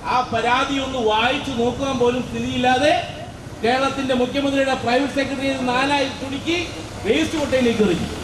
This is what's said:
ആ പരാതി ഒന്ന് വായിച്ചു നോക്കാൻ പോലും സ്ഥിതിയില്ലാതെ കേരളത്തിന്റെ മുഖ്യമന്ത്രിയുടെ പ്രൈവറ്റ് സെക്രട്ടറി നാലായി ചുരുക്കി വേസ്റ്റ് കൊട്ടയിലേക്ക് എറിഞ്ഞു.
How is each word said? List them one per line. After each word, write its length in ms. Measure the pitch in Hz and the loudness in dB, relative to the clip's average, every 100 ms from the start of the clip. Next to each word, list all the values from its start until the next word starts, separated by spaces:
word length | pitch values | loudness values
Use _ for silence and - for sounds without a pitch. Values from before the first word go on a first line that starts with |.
ആ 120 | - - 247 | 0 0 0
പരാതി 420 | 226 233 247 277 277 | 0 2 2 2 -2
ഒന്ന് 200 | 262 262 220 | -2 0 2
വായിച്ചു 420 | 214 233 277 - | 4 2 0 -4
നോക്കാൻ 460 | 233 240 247 269 247 | 0 0 0 -2 2
പോലും 240 | 240 247 | 2 2
സ്ഥിതിയില്ലാതെ 720 | - 233 240 254 247 254 294 339 - - - - - - | -2 -4 -4 0 2 4 4 2 0 -10 -12 -12 -14 -2
കേരളത്തിന്റെ 500 | 220 254 269 277 262 | 0 2 2 -2 0
മുഖ്യമന്ത്രിയുടെ 600 | 247 247 277 277 277 262 | 0 0 0 0 2 0
പ്രൈവറ്റ് 400 | 262 233 247 285 | 0 2 2 2
സെക്രട്ടറി 360 | - 269 269 269 262 | -2 -2 -2 -2 -2
നാലായി 480 | 247 247 277 285 269 - | 0 0 2 2 0 -4
ചുരുക്കി 380 | 269 277 302 339 349 320 320 - 190 | -6 -6 -2 -2 -4 -8 -10 -8 0
വേസ്റ്റ് 340 | 269 320 320 | 2 2 -2
കൊട്ടയിലേക്ക് 440 | 277 262 240 208 | 0 2 2 4
എറിഞ്ഞു. 260 | 208 160 113 - | 2 2 -2 -6